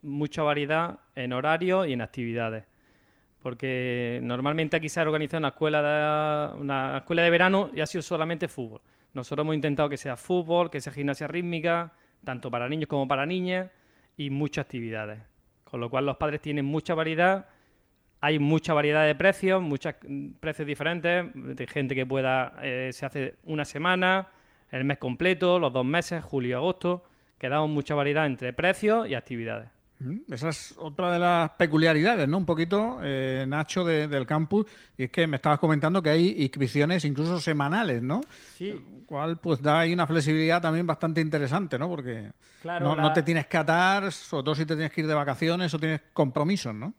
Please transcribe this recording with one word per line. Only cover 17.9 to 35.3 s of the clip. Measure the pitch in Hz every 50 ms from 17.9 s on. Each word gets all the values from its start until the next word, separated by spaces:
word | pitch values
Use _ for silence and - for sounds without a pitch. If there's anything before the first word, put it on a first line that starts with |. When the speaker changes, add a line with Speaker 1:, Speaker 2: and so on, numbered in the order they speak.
| _ _ _ _ _ _
Speaker 1:
hay | - 147 156 151
mucha | 143 143 156 160 - - 165
variedad | 147 147 147 147 156 156
de | 151 151
precios, | 139 165 190 185 - - 190 185 190 185
muchos, | 156 143 131 - 165 139 _ -
mm, | - 139 139 143 139 - _
precios | - 160 151 - 156
diferentes, | 143 139 131 147 156 170 175 156 170 175 180 175 170 -
de | 135 123 127 135 127 131
gente | - - 147 139 127 135
que | 127 131
pueda, | 127 135 135 131 131 131 131 127 123 - - 139
eh, | 139 127 127 131 131 123
se | - -
hace | 135 - 147 131 131 - _ _
una | 170 156 151 147
semana, | - - 143 156 180 185 185 185 185 185 190 190 - _ _ _ _ _ _ _ _
el | - 127 131
mes | 139 143 -
completo, | - 127 123 117 170 180 185 156 180 180 175 180
los | 170 139 123
dos | 131 127
meses, | 127 147 170 170 - 175 165 147
julio | - - 139 123 123
y | 123
agosto. | 123 139 180 180 180 - 175 175 175 - _ _ _ _ _ _ _
Que | - 127
damos | 135 151 156 151
mucha | 151 147 139 - 156
variedad | 147 143 143 143 156 160
entre | 147 131 117 - 123 120
precios | - 151 180 190 - - 208 214 233 220 -
y | 127
actividades. | 120 - - 127 117 113 113 110 110 110 113 _ _ _ _ _ _
Speaker 2:
Ujú. | 135 127 156 220 320 - 151
Esa | 120 131 165
es | 151 - - - - -
otra | - 156 147 - 185 180 175
de | 170
las | 175 175 175 170 165 156
peculiaridades, | - _ 175 165 147 156 160 165 160 151 156 208 240 208 151
¿no? | 131 156 196
Un | 185
poquito, | 151 170 151 165 165 - 202 214 233 254 254 -
eh, | 143 139 135 131 131 131 131 135
Nacho, | 131 139 151 156 - - 190 180
de, | 170 165 156 151 151
del | 147 139 127
campus, | 117 151 156 160 151 - 208 214 - - - - _ _
y | _ 131
es | 127
que | - - 170
me | 160